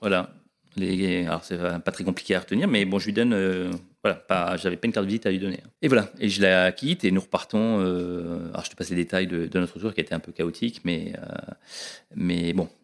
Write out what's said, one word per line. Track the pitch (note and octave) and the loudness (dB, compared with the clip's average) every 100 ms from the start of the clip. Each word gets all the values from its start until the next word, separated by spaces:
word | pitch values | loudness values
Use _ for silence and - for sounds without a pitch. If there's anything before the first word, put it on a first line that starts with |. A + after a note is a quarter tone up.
voilà. | G#2 F#2 - - _ _ _ | 0 0 0 -12 _ _ _
Les, | G2 F#2 F#2 F#2+ F2 E2+ | -4 0 2 2 0 0
alors, | E2 | -4
c'est | - F2 F2 E2+ | -4 -4 -2 -2
pas | F#2+ | -4
très | - | -4
compliqué | F2+ F2 - | -4 -4 0
à | F#2 | -2
retenir, | - A#2+ F#3+ | 0 0 2
mais | A2 F#2+ | 2 2
bon, | G2 | 0
je | |
lui | G#2+ | 0
donne, | G#2 A#2+ | 2 2
euh, | G#2 F#2+ F#2 F2+ F2+ - _ | 4 2 0 -2 -6 -10 _
voilà, | G#2 F2+ | -2 -2
pas, | - F#2 F2 F2+ | 0 0 2 0
j'avais | F#2 F2 | -2 0
pas | A#2 | 0
une | |
carte | A2 | 0
de | G2 | 0
visite | A2+ G2+ | 0 0
à | |
lui | F#2 | 0
donner. | F#2+ - - _ | -2 -6 -12 _
Et | D3 | 4
voilà, | A#2+ G2+ - | 4 4 -2
et | G#2 | -2
je | G2 | 4
la | F#2+ F#2 F#2 | 6 8 6
quitte, | - C#3 F3 | 2 -2 0
et | G2 | 2
nous | F#2 | 2
repartons. | - F2+ - G#2+ A2+ G#2 | 2 -4 0 0 2 2
Euh, | F#2 F2+ F2 F2 E2+ E2+ E2 | 2 0 -2 -4 -6 -6 -6
alors, | - | -8
je | - | -8
te | |
passe | - - | -10 -4
les | F2 | -2
détails | E2+ F#2+ F#2 | 0 0 0
de, | E2+ E2 | -2 0
de | F#2 | 0
notre | F2 E2+ | -2 -4
tour, | G#2+ | -6
qui | F#2 | -6
a | |
été | D#2+ | -8
un | E2 | -8
peu | - | -8
chaotique, | - E2+ - A#2 - | -4 -4 -4 -6 -4
mais, | F2 E2 E2+ - | -4 -4 -6 -10
euh, | - - - - - - - - _ - | -10 -12 -12 -16 -18 -14 -14 -16 _ -4
mais | F2+ F2 E2+ | -2 0 0
bon, | F#2 E2 - | -2 -2 -8